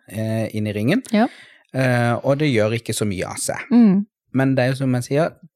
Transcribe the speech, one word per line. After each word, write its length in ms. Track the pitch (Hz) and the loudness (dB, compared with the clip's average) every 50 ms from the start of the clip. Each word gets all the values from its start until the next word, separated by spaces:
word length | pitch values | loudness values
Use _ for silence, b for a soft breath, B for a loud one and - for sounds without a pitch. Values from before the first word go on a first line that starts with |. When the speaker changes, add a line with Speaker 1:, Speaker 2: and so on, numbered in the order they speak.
| _ | _
Speaker 1:
eh, 400 | - - 107 110 110 110 113 110 - - | -12 -8 -6 -4 -4 -2 -4 -4 -4 -4
inn 120 | 107 107 | -4 -4
i 80 | 107 101 | -4 -4
ringen, 280 | 104 107 123 180 262 - - | -2 0 0 0 0 -2 0
Speaker 2:
Ja. 160 | - 208 226 294 b b b b b b b b - | 0 0 0 0 b b b b b b b b -4
Speaker 1:
eh, 400 | 131 135 127 123 120 120 120 120 | -2 0 2 2 2 0 0 -2
og 240 | 110 - 131 139 139 | -2 0 -2 0 0
det 120 | 156 151 127 | 0 0 2
gjør 240 | 107 104 107 113 113 | 2 2 0 0 -4
ikke 160 | - - 110 | -6 -6 -4
så 120 | - 113 | -4 -2
mye 200 | 104 95 90 - | -2 -2 -4 -6
av 120 | - - - | -8 -8 -8
seg. 200 | - - - - - - | -8 -6 -6 -8 -4 2
Speaker 2:
Mm. 340 | 254 240 233 208 180 196 202 - _ _ _ _ - | 4 6 6 6 4 2 0 -4 _ _ _ _ -2
Speaker 1:
Men 220 | 127 135 135 131 | 0 0 2 2
det 80 | 131 123 | 2 2
er 100 | 127 135 | 0 0
jo 80 | 131 139 | -2 -2
som 120 | 131 123 | -2 -2
jeg 80 | 123 127 | -2 -2
sier, 260 | - 135 143 165 - - _ - - _ | -2 -2 0 0 -2 -4 _ -20 -20 _